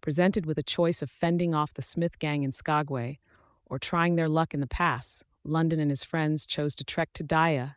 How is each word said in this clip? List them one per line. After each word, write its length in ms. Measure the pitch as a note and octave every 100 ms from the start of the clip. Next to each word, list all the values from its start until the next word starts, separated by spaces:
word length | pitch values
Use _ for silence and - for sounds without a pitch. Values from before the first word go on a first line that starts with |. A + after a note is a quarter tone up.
Presented 460 | - C#3+ F3+ G3+ D#3+
with 100 | D#3
a 60 |
choice 400 | D3 - E3+ E3+
of 80 | C#3+
fending 440 | - E3+ E3+ F3
off 200 | D#3 D3+
the 80 | -
Smith 360 | C#3+ - E3+ -
gang 260 | D3+ D3
in 80 | C#3
Skagway 680 | C3 - D3+ D3 C3+ A#2 C#3+ _ _ _ _ _
or 120 | C#3
trying 380 | - E3+ E3+ E3+
their 120 | D#3+
luck 260 | D#3 D#3+
in 60 | D3
the 60 | C#3
pass, 560 | - F3 B2+ - - - _
London 360 | - D#3+ E3 D#3+
and 100 | D3
his 120 | C#3
friends 440 | - E3 D#3 D#3 -
chose 280 | - D3
to 100 | -
trek 260 | C#3+ - D#3+
to 100 | -
Daya 520 | D3+ D#3+ E3 D3 B2+